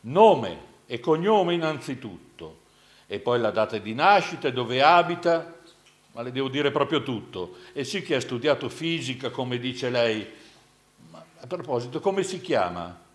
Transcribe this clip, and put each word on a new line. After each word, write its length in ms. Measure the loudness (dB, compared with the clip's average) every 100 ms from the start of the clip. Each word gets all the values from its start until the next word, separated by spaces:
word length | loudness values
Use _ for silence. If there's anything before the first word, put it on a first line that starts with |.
Nome 560 | 0 8 8 8 0 -8 -16 -20 _
e 120 | -6
cognome 540 | 0 2 4 2 2
innanzitutto, 1080 | 0 -2 -4 -8 -10 -10 -14 -20 -18 -18 -18 _ _ _ _ _
e 140 | -6
poi 200 | 0 0
la 120 | 2
data 260 | 0 0 -2
di 160 | -6
nascita 540 | 2 4 4 2 -4 -4
e 60 |
dove 280 | -2 -2 4
abita, 760 | 6 6 4 0 0 0 -2 -18 -20 _ _ _ _
ma 80 | -12
le 100 | -8
devo 160 | -6 -4
dire 240 | 0 0
proprio 320 | 0 0 0
tutto. 540 | -2 -6 -8 -10 -10 -12 -14
E 100 | -10
sì 180 | -6 -6
che 140 | -2 -2
ha 60 |
studiato 480 | -2 -2 0 0 -2
fisica, 600 | -6 -4 -4 -4 -6 -6
come 300 | -6 -4 -4
dice 300 | -6 -4 -2
lei. 380 | 2 2 0 -6 -16 -20 -20 _ _ _ _ -20
Ma 140 | -20 -20 -20
a 80 | -12
proposito, 520 | -10 -4 -4 -4 -2
come 240 | 0 0
si 180 | -4 -6
chiama? 560 | -2 0 0 -4 -10 -14 _